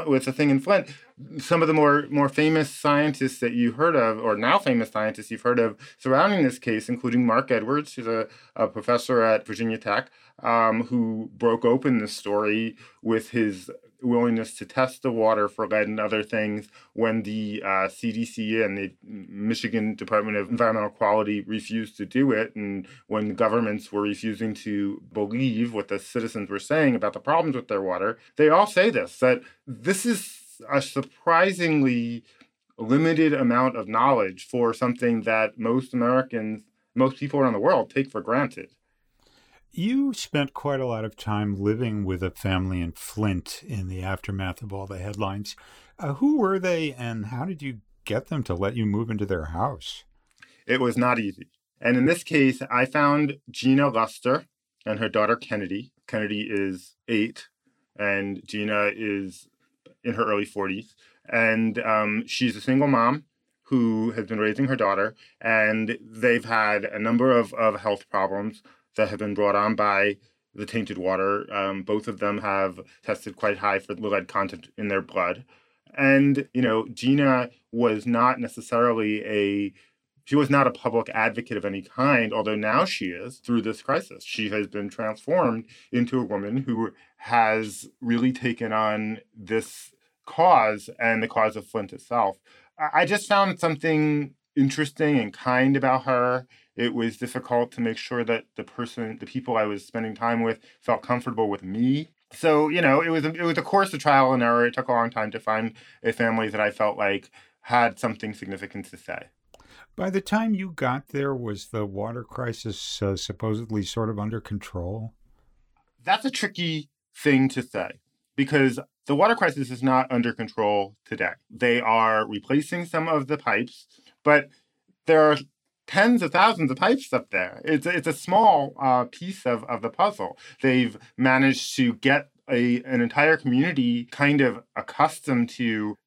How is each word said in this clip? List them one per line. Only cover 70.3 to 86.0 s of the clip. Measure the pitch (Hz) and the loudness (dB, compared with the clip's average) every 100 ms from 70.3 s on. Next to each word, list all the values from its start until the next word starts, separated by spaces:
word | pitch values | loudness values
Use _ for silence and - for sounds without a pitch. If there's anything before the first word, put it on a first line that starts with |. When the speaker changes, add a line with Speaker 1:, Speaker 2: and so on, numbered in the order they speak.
| _ _ - | _ _ -12
Speaker 1:
the | 101 | -6
tainted | 117 98 92 | -4 -4 -4
water. | 90 95 98 101 - | -2 0 0 -2 -4
Um, | 101 98 98 | -4 -4 -4
both | 92 107 117 | -4 -4 -4
of | 95 | -4
them | 101 104 | -4 -2
have | 104 98 95 87 - _ | -2 0 -2 -4 -18 _
tested | - 101 - - | -8 -8 -8 -4
quite | 107 95 | -2 0
high | 101 98 | 0 0
for | - | -4
lead | 98 107 98 90 | -8 -2 -2 -2
content | 101 95 87 - - | -4 -4 -6 -16 -8
in | 104 | -4
their | 98 | -2
blood. | - 92 87 92 - _ _ _ _ - | -2 -2 -2 -4 -10 _ _ _ _ 0
And, | 135 135 139 139 135 | 4 6 4 2 -2
you | 127 | 0
know, | 120 110 - | 2 0 -2
Gina | 104 123 143 139 127 123 - _ | -4 2 4 4 2 0 -10 _
was | 117 120 107 120 | 0 2 2 0
not | 117 127 127 | 2 4 2
necessarily | 117 - - 120 120 113 107 107 | -4 -10 -4 2 2 2 0 -2
a, | 104 104 101 101 101 - _ _ _ _ - | -2 0 0 0 -4 -8 _ _ _ _ -2
she | 143 | 2
was | 139 | 4
not | 143 127 | 4 4
a | |
public | - 120 113 - | 0 -2 -2 -2
advocate | 110 113 110 117 107 | -2 -2 -2 -6 -6
of | 101 | -6
any | 98 | -8
kind, | - - 139 127 110 | -8 -2 2 2 2
although | 113 107 107 | -2 -2 -2
now | 107 131 185 | 0 0 0
she | - 92 | -2 -8
is | 87 113 - | -8 -12 -10
through | - 117 | -2 -2
this | 107 107 | -2 -4
crisis. | - 151 190 95 | -4 -4 -4 -14
She | - - 104 | -12 -8 -4
has | 107 98 | -4 -4
been | 104 101 | -6 -8
transformed | - 107 107 - 180 135 113 - - _ | -6 -6 -6 -2 0 2 -2 -8 -20 _
into | 120 | -2